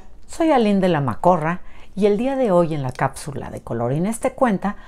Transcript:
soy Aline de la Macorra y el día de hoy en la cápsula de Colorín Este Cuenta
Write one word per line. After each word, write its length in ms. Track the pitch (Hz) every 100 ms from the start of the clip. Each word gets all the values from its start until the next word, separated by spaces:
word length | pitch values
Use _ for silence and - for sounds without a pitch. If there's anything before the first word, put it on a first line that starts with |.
| - - -
soy 240 | - 330
Aline 300 | 277 214 196
de 80 | 185
la 100 | 160
Macorra 640 | 135 104 175 180 156 180 - - - -
y 100 | 208
el 120 | 208
día 180 | 254 269
de 160 | 247
hoy 220 | 175 170
en 100 | 156
la 80 | 131
cápsula 580 | - 139 - - 135 -
de 120 | -
Colorín 440 | - 117 117 143 185
Este 280 | 226 262
Cuenta 420 | 262 247 185 196 202